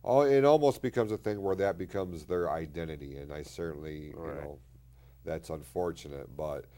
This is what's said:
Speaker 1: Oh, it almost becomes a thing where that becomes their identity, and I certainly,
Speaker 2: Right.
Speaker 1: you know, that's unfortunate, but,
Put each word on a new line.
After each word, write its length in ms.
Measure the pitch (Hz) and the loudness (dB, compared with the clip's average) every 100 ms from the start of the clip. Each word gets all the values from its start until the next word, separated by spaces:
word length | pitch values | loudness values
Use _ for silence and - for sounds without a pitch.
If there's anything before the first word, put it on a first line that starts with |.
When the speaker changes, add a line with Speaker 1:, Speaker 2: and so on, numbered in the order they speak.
Speaker 1:
Oh, 200 | - 131 | 6 6
it 240 | 143 139 139 | 8 8 8
almost 340 | 151 143 120 | 8 6 4
becomes 320 | 127 120 110 | -2 0 0
a 60 | 107 | 0
thing 240 | 110 104 | -2 -2
where 120 | 98 95 | 0 2
that 200 | 98 87 | 2 0
becomes 480 | 90 101 92 85 | -4 -4 -4 -6
their 260 | 73 90 87 | -4 -2 0
identity, 680 | 80 80 76 82 73 69 69 | -2 -4 -8 -8 -8 -10 -12
and 120 | 71 | -10
I 120 | 73 | -10
certainly, 720 | 73 - 85 73 78 78 76 76 | -10 -6 -6 -6 -10 -10 -12 -10
Speaker 2:
Right. 180 | 82 | -10
Speaker 1:
you 60 | 71 | -8
know, 180 | 73 73 - - - - - - 80 | -10 -14 -20 -20 -20 -20 -20 -14 -6
that's 240 | 80 - | -6 -6
unfortunate, 840 | 78 - 87 87 - 73 69 67 69 | -10 -6 -2 -2 -4 -10 -12 -12 -8
but, 280 | 76 71 - | -6 -6 -10